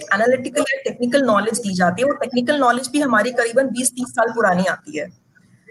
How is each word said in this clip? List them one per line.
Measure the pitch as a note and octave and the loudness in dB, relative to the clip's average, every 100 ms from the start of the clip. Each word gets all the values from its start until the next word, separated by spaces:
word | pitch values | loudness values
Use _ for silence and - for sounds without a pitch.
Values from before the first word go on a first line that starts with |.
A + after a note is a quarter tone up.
| - | -2
एनालिटिकल | G3+ A#3+ B3+ - D4 | 0 2 0 0 -2
या | C#4 F#4+ | -2 -2
टेक्निकल | - - A#3+ C#4 | -6 -4 0 2
नॉलेज | B3+ G3+ A3 A3 | 4 2 0 -2
दी | G3+ F3+ | -4 0
जाती | F3 F3 | 0 2
है। | C4+ | 0
वो | |
टेक्निकल | C#4+ B3 B3 B3 D4 | 0 -2 -2 0 2
नॉलेज | B3 A#3+ B3+ | 2 2 0
भी | D4 | 0
हमारी | C#4+ G#3+ A#3 | 2 2 2
करीबन | B3 A#3 A3+ C4+ | 0 0 2 0
बीस | A#3+ B3 | 0 -4
तीस | - B3 | -4 -4
साल | B3 A3+ | -2 -2
पुरानी | A#3 G#3 F3+ F#3 | 2 2 2 0
आती | D#3 - D3+ | -2 -6 -10
है। | - - _ _ _ _ _ | -10 -12 _ _ _ _ _